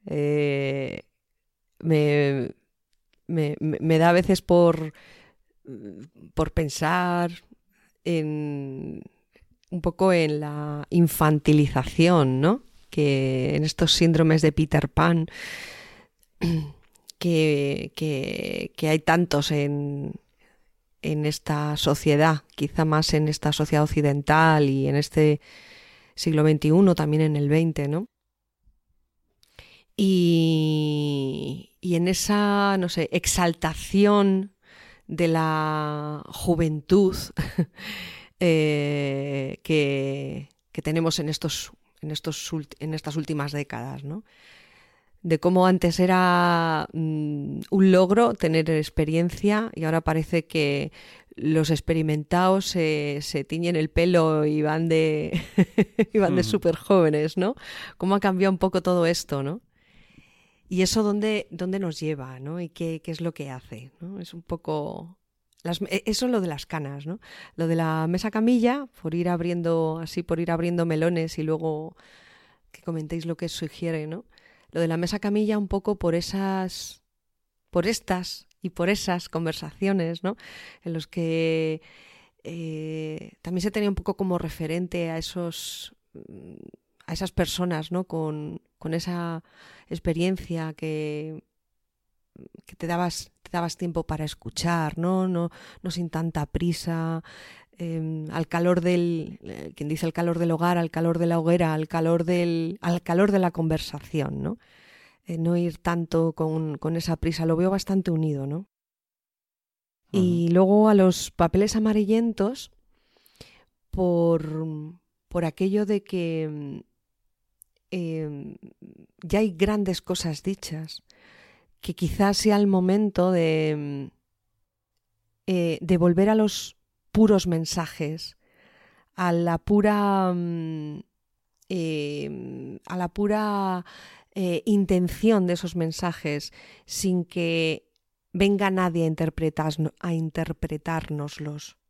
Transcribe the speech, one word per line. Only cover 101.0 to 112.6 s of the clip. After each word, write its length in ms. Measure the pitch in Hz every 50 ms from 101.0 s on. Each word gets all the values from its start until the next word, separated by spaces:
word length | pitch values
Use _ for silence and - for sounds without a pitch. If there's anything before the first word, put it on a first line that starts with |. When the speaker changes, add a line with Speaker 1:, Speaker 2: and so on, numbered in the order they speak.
| 165 165 170 165
Speaker 1:
de 80 | 170
la 100 | 170 170 165
hoguera, 340 | 160 165 170 175 175 160 156
al 120 | 156 156
calor 360 | - - 165 165 165 170 170 170
del, 520 | 165 180 175 175 175 170 165 165 165 190 -
al 200 | - 175 170 175 _
calor 280 | - 226 180 202 202
de 80 | 202 190
la 120 | 185 175
conversación, 920 | - 170 160 160 160 156 - - - 143 - - - 156 139 139 135 139
¿no? 160 | 135 156 226 _ _ _ _ _ _ - - _ _ _ _ _ _
Eh, 100 | - 170 160
no 160 | 165 170 175
ir 200 | 175 175 170 160 -
tanto 540 | _ 175 170 170 170 - - 165 165 165 156
con, 440 | - 160 156 160 160 160 156 147
con 180 | - - 165 165
esa 200 | 165 165 - 165
prisa, 280 | - - 165 160 160 165
lo 80 | 165 165
veo 140 | 160 180 185
bastante 400 | 196 196 - - 196 196 180 180
unido, 340 | 165 156 160 156 147 139 135
¿no? 200 | 139 147 170 202 _ _ _ _ _ _ _ _ _ _ _ _ _ _ _ _ _ _ _ _ _ _ _ _ _ _ _ _ _
Y 340 | - 202 180 180 175 170 170
Speaker 2:
Ujú. 80 | 170 170
Speaker 1:
luego 360 | 180 190 190 202 208 214 214
a 40 | 208
los 380 | 202 190 185 180 - - -
papeles 440 | _ - 170 165 - 185 202 220 -
amarillentos 960 | 220 214 220 208 214 208 196 220 226 233 233 220 - 196 214 262 -